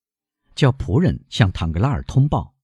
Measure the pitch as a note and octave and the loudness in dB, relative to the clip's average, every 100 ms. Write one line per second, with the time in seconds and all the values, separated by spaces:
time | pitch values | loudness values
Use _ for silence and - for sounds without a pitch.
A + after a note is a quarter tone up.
0 | _ _ _ _ _ - C3+ B2 - A2+ | _ _ _ _ _ 0 2 2 -2 0
1 | F3 C#2 - - A2+ - E2 D#2+ B2 C#3+ | 0 -2 -8 0 0 0 -4 -2 -2 -2
2 | - - C#3+ C3 - _ | -2 0 2 0 -4 _